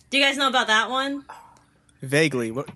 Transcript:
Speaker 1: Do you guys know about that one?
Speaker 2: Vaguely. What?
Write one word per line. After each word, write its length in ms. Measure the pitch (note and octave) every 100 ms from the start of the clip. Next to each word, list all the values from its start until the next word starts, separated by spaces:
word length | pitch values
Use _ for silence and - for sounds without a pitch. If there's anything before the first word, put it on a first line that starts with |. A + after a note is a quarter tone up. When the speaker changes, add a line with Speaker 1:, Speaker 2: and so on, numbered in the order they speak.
| -
Speaker 1:
Do 60 | C4+
you 60 |
guys 120 | C#4 C#4
know 100 | C4+
about 180 | B3+ A3
that 200 | G#3+ G#3+
one? 360 | C4 C#4 C#4+ - - - - _ _ _ _
Speaker 2:
Vaguely. 500 | C3+ C#3+ D#3+ C3 A2+
What? 200 | A2+ D3+